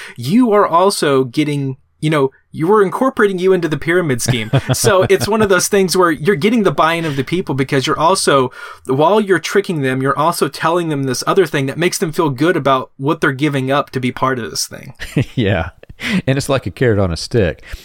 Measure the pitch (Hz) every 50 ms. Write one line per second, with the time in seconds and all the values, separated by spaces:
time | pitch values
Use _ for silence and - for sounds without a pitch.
0 | - - - - 117 127 180 240 254 233 202 208 196 - 151 170 185 202 202 -
1 | - 151 139 131 131 127 117 151 151 147 147 143 139 135 131 - _ _ _ _
2 | - 156 160 151 135 135 - _ _ _ - 123 156 170 208 214 202 180 - -
3 | 254 269 262 - 220 202 196 175 180 185 185 180 165 160 151 147 - 151 170 180
4 | 180 156 127 117 - - 127 117 110 110 - 135 - - 127 - - 220 202 185
5 | 185 - - - 113 - 208 226 220 196 190 180 - - - 202 190 180 - 185
6 | 180 170 160 - 147 165 208 151 135 214 240 240 202 180 151 - 160 160 165 170
7 | 165 160 143 135 127 - 170 180 190 - 151 135 139 131 147 139 131 160 147 -
8 | 151 165 190 190 - 185 151 139 139 143 - - - - - - - - 131 135
9 | 151 170 202 220 220 190 190 156 - - - 208 196 - 185 151 135 131 131 131
10 | 131 135 135 - 147 165 170 - 185 156 - - - 160 165 180 175 160 151 139
11 | 135 131 123 - - - 170 190 185 156 - 151 139 135 131 147 170 175 - -
12 | 196 165 151 - 170 151 139 120 151 170 185 165 135 139 135 131 131 - _ -
13 | 139 139 165 165 - 156 135 127 147 156 139 135 131 131 135 143 139 - - 135
14 | 123 123 117 - - 131 131 123 110 78 - - - - - - - - - -
15 | - - - - - - - - 113 95 104 85 80 - - _ - - - -
16 | - 247 220 180 - - 135 139 131 - 139 139 - - - - 135 123 107 98
17 | 98 90 82 - - - - 120 101 82 - - - - - -